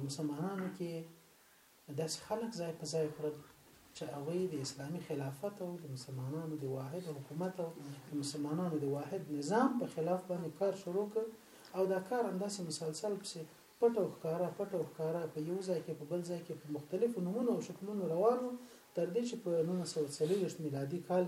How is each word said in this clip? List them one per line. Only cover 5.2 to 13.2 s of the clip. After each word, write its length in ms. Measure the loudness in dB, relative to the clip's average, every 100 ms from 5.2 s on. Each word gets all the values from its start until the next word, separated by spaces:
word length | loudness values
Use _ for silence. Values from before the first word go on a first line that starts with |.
| -2 -2 -6 -4 -6
او 20 | -6
د 100 | -6 -8
مسلمانانو 580 | -6 -6 -4 -2 -2 -4
د 100 | -2 -4
واحد 280 | -4 -6 -6 -6
حکومت 440 | -6 -2 -2 -2
او 40 | -4 -4 -10 -10 -6
د 20 | -2
مسلمانانو 580 | -2 -2 0 2 2 2
د 20 | 2
واحد 280 | 0 0 -4 -2 -2
نظام 340 | 4 6 6 4
په 60 | -2
خلاف 260 | 0 2 2 0
باندې 280 | -2 -2 0
کار 140 | 2 2
شروع 240 | 0 0 2
کړ، 100 | 0 -2 -6 -18 -20 -6 2
او 60 | 4
دا 80 | 4 2
کار 140 | 2 2
همداسې 300 | 2 -2 -2 -4
مسلسل 440 | -2 -2 -2 -2 -2